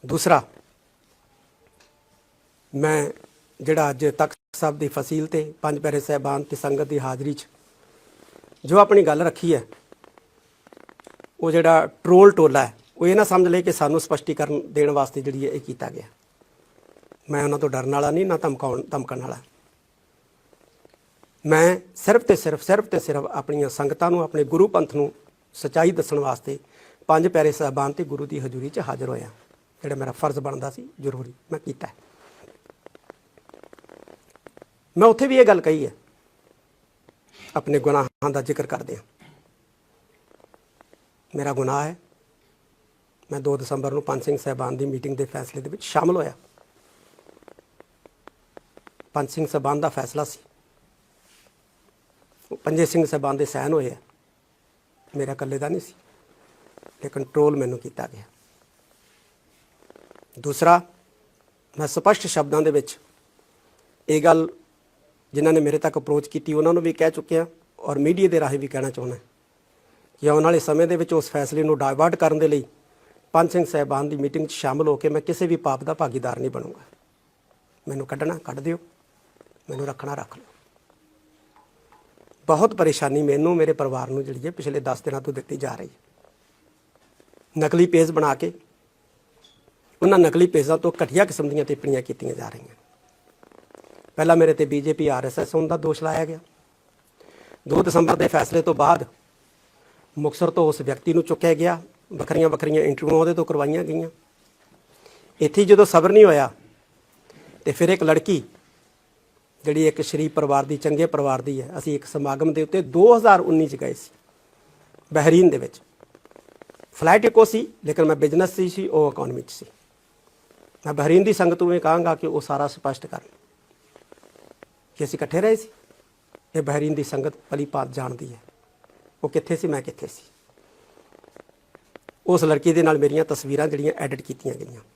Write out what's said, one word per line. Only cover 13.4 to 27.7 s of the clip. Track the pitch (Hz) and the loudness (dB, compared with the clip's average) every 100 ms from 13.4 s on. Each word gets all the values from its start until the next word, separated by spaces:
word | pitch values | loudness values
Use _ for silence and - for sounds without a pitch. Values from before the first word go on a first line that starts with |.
| 180 | 4
ਲਏ | 175 | 2
ਕਿ | 180 | 0
ਸਾਨੂੰ | 160 147 160 | 0 0 0
ਸਪਸ਼ਟੀਕਰਨ | - 151 - 151 147 147 - | -2 -4 -4 -4 -4 -4 -6
ਦੇਣ | 147 147 | 0 0
ਵਾਸਤੇ | 143 135 - | 2 -2 -4
ਜਿਹੜੀ | 135 135 139 | -8 -6 -6
ਹੈ | |
ਇਹ | 143 | -8
ਕੀਤਾ | - 123 120 | -10 -12 -12
ਗਿਆ। | 127 110 _ _ _ _ _ _ _ _ _ _ - - | -12 -20 _ _ _ _ _ _ _ _ _ _ -20 -8
ਮੈਂ | 147 | -4
ਉਹਨਾਂ | 147 147 | -2 -2
ਤੋਂ | 147 | -2
ਡਰਨ | 131 131 | -4 -4
ਵਾਲਾ | 139 143 | -2 0
ਨਹੀਂ, | 156 190 | 0 -2
ਨਾ | 165 | -2
ਧਮਕਾਉਣ, | 160 131 135 123 | -4 -4 -6 -6
ਧਮਕਣ | - 147 127 127 | -8 -10 -8 -10
ਵਾਲਾ। | 131 123 _ _ _ _ _ _ _ _ _ _ _ _ _ _ _ _ _ _ _ _ 151 | -12 -14 _ _ _ _ _ _ _ _ _ _ _ _ _ _ _ _ _ _ _ _ 0
ਮੈਂ | 156 170 180 - - | 4 4 2 -6 -8
ਸਿਰਫ | - 233 | 2 2
ਤੇ | 240 190 | 4 2
ਸਿਰਫ, | 170 151 | 2 -6
ਸਿਰਫ | - 196 208 | 0 0 0
ਤੇ | 170 | -4
ਸਿਰਫ | - 143 147 | -4 -6 -6
ਆਪਣੀਆਂ | - 135 147 143 | -10 -6 -4 -4
ਸੰਗਤਾਂ | - 143 143 175 | -4 -6 -2 0
ਨੂੰ, | 175 | 0
ਆਪਣੇ | 156 156 | -2 -2
ਗੁਰੂ | 139 160 202 | -2 2 2
ਪੰਥ | 170 156 143 | 2 -2 -2
ਨੂੰ | 147 - _ _ _ - | -4 -6 _ _ _ -12
ਸੱਚਾਈ | 147 147 165 | -6 0 2
ਦੱਸਣ | 165 156 147 | 0 -4 -4
ਵਾਸਤੇ | 139 131 - 139 _ _ - _ _ | -4 -6 -10 -14 _ _ -20 _ _
ਪੰਜ | 160 175 | 2 2
ਪਿਆਰੇ | 170 156 | 2 2
ਸਾਹਿਬਾਨ | 147 147 | 0 -4